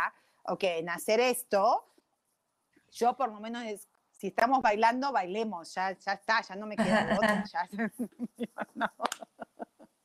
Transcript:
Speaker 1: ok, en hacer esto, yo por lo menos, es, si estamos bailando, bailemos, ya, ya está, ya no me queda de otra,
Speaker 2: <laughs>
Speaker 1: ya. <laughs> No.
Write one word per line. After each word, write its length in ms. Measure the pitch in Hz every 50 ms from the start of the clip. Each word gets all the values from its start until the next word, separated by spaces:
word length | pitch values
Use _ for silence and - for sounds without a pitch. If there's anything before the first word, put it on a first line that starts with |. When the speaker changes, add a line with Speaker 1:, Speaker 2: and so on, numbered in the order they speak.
| - 170 - _ _ _ _ _ -
Speaker 1:
ok, 180 | - 180 - 196
en 240 | 180 170 165 165 175
hacer 300 | 170 170 - - 214 226
esto, 640 | 247 254 240 - - - 208 196 196 240 320 427 - _ _ _ _ _ _ _ _ _ _ _ _ _ _ _ _ _ _ _ _ _ _
yo 240 | - 226 240 240
por 120 | - 269 226
lo 100 | 214 208
menos, 240 | 214 226 233 240 240
es, 240 | 220 208 196 - _ _ _ _ _ _
si 160 | - - 185
estamos 340 | - 220 226 254 269 262 -
bailando, 480 | 226 208 214 226 226 247 254 269 285
bailemos, 640 | 247 208 185 175 190 220 226 220 190 170 160 - -
ya, 240 | 190 185 190 185 -
ya 140 | - 196 196
está, 280 | - - - 220 226 214
ya 120 | - 185
no 120 | 202 214
me 100 | 214 208
queda 280 | 226 208 185 220 208 -
de 80 | - 214
otra, 300 | 196 220 214 208 196 196
Speaker 2:
<laughs> 80 | - -
Speaker 1:
ya. 160 | 165 180 -
<laughs> 1040 | - 196 233 208 - - 233 - _ - 240 - _ - 240 - _ - 208 - _
No. 160 | 226 226 - _ - 220 - - - 220 _ _ _ 226 _ _ _ 233 _ _ _ - _ _ _ _